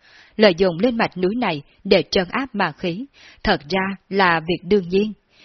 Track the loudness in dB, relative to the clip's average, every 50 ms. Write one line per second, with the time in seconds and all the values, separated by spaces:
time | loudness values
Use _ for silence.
0 | _ _ _ -20 -20 _ _ 2 4 4 4 4 0 0 0 0 -2 -2 0 0
1 | -2 -4 -4 -2 -2 -2 -2 -2 -2 -2 -4 -4 -8 _ _ _ -2 2 2 2
2 | 2 0 0 -2 -2 -2 -4 -6 -6 -6 -4 -4 -4 -4 -4 -6 -6 -6 -6 -6
3 | -10 -14 _ _ -20 -20 -18 _ -2 0 0 0 -2 -4 -2 -2 -2 -2 -6 -10
4 | _ -4 0 2 4 4 4 2 0 -2 -4 -4 0 0 0 0 2 0 0 0
5 | 0 -2 -4 _ _ _ _ _ -20